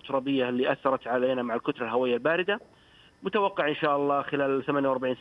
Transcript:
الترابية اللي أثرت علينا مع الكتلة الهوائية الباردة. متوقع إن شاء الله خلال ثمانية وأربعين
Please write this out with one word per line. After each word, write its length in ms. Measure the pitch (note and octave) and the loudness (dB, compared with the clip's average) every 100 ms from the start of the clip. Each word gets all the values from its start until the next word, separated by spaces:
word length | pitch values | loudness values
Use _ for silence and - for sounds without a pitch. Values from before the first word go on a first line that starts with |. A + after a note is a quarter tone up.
الترابية 480 | - C3+ C3 C3+ B2 | -4 -4 0 0 0
اللي 220 | B2 C#3 | 0 0
أثرت 360 | C3+ C#3 C3 A#2 | 0 0 0 0
علينا 340 | B2+ B2+ B2+ | 0 2 0
مع 120 | A#2+ A#2 | -2 -2
الكتلة 300 | - - A2+ | -4 -4 -2
الهوائية 280 | A#2+ B2+ | 0 2
الباردة. 460 | A#2+ C#3 E3+ F3+ G#3 - - - - - - | 0 0 0 0 -4 -6 -20 -20 -20 -20 -12
متوقع 440 | F#3+ A3 G3 G3 D3 | -4 0 0 0 0
إن 60 | D3 | 0
شاء 220 | D3+ C#3+ | 0 2
الله 240 | C#3+ C#3+ | 2 0
خلال 420 | C3+ C#3+ C#3 C3+ C3 | 0 0 0 0 0
ثمانية 240 | C#3+ C3+ | 0 2
وأربعين 260 | B2+ B2+ B2 | 0 -2 -2